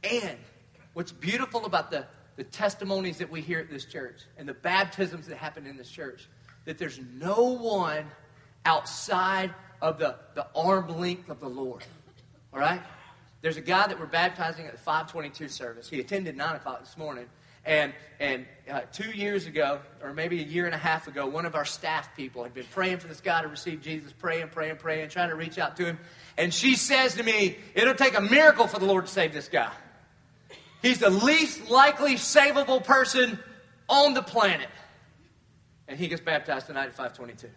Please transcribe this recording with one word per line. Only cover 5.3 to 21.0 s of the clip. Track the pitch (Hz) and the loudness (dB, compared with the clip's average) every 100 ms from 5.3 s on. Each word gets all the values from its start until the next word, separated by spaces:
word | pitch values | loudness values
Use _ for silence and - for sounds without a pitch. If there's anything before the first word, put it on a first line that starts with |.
| 143 | -12
happen | 151 156 139 | -12 -12 -16
in | 139 | -18
this | 123 | -18
church, | - 143 123 - - - - | -14 -14 -14 -20 -20 -20 -20
that | - 160 | -14 -10
there's | 165 135 | -10 -10
no | 127 123 165 208 | -16 -8 -2 2
one | 247 254 233 208 165 151 151 - - - - _ | 2 2 -2 0 0 -2 -6 -16 -20 -20 -20 _
outside | 156 160 - - - 185 185 190 185 170 - - | 2 2 0 -12 -2 0 2 0 -2 -8 -20 -4
of | 156 156 | -4 0
the, | 151 - - - | -4 -4 -12 -10
the | 139 | -6
arm | - 170 190 165 165 | -2 2 2 0 -4
length | 175 180 - | -4 -4 -10
of | 147 | -12
the | 139 | -10
Lord, | 127 131 123 - - - - - - _ | -8 -8 -8 -16 -20 -20 -20 -20 -20 _
all | 135 | -2
right? | 147 180 - - - - - _ | -2 -2 -8 -20 -20 -20 -20 _
There's | 160 160 | -6 -4
a | |
guy | 160 185 208 | 0 2 2
that | 190 | -2
we're | 156 | -4
baptizing | 165 175 170 165 160 156 | 0 0 0 -6 -6 -14
at | |
the | 117 | -12
five | - 156 160 | -2 -2 -2
twenty-two | 170 147 - 147 | -8 -10 -10 -12
service. | - 123 117 117 | -10 -12 -12 -10
He | 147 | -8
attended | 123 196 185 131 | -4 -4 -4 -6
nine | 151 151 | -6 -6
o'clock | 139 120 | -8 -12
this | 123 - | -14 -14
morning. | 156 127 120 _ - - | -12 -12 -14 _ -20 -14
And, | - 151 143 135 - - | 0 2 2 -4 -20 -6
and, | 143 127 127 - - | -4 -4 -8 -20 -8
uh, | 139 120 | -8 -8
two | - 220 | -10 -10
years | 214 202 202 165 | -4 -2 -2 -4
ago, | 151 143 147 - - | -2 0 -2 -8 -16
or | 143 | -12
maybe | 143 170 175 | -6 -4 -4
a | |
year | 151 165 175 | -4 -2 -2
and | |
a | 160 | -2
half | 165 160 | -2 -2